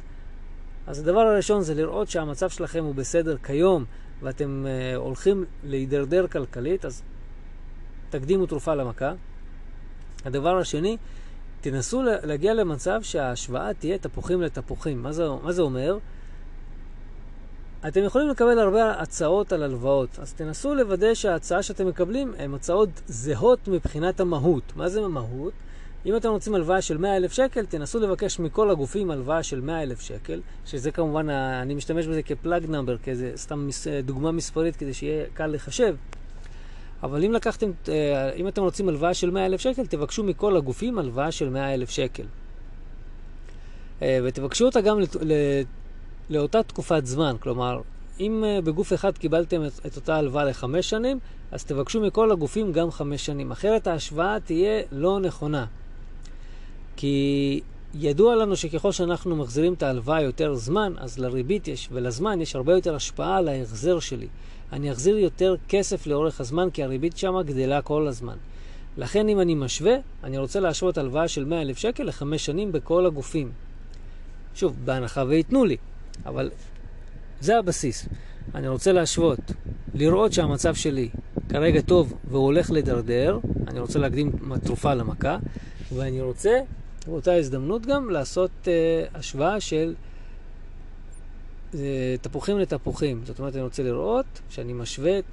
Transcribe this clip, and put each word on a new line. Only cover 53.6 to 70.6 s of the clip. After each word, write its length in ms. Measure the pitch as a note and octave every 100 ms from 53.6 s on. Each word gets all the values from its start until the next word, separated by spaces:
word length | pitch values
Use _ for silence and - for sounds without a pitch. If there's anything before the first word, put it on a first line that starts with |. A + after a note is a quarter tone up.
| G3 A3 G#3
ההשוואה 500 | E3 - D3+ F3+ G#3+ -
תהיה 360 | E3 G3 G#3+ F#3
לא 280 | C#3 E3 G3
נכונה. 460 | F#3 - D3+ D3+ A2+ - - - - - - - - - - - - -
כי 640 | C#3+ C#3 C#3 C#3+ C#3 C#3 - - -
ידוע 420 | D3+ D3 C#3+ A3+ A#3
לנו 200 | G#3+ F#3
שככל 360 | D#3+ D#3 G3+
שאנחנו 440 | F#3 F3 F3 F#3 D#3+
מחזירים 380 | B2+ A#2+ E3+
את 100 | F3+
ההלוואה 380 | C#3+ B2+ A#2 D#3+
יותר 340 | C#3+ A#2+ D#3 C3+
זמן, 380 | A2+ F#3 G#3 -
אז 220 | B2+ C3
לריבית 480 | B2+ C3 B2+ G#3 F#3+
יש, 220 | C3 -
ולזמן 500 | B2 B2 A#2 G3+ G3
יש 140 | D#3+ C#3+
הרבה 180 | C3
יותר 220 | F#3 F3 D3
השפעה 420 | - - D3+ F#3+
על 100 | E3+
ההחזר 520 | C3+ A#2 A2 C#3+ F3
שלי. 280 | - B2 G#2+ - - - -
אני 200 | C#3 C#3+
אחזיר 260 | B2 D3+ G#3+
יותר 380 | F#3 - F#3 F3+ -
כסף 380 | G3+ F#3+ F3+ -
לאורך 340 | D3 D#3+ -
הזמן, 280 | C3 D#3 F#3
כי 100 | D#3
הריבית 340 | C3+ C3 D#3+ -
שמה 260 | F#3+ F#3
גדלה 380 | E3 C3 C3 C#3+
כל 260 | C#3 D3+ D3+
הזמן. 280 | A#2+ A#2 A2 - - - - - -
לכן 320 | - G3+ G#3+
אם 100 | G3+
אני 160 | F3 D#3
משווה, 400 | C3 - D#3+ B3+ C4+ -
אני 140 | C#3 C3+
רוצה 220 | C3+
להשוות 380 | G3+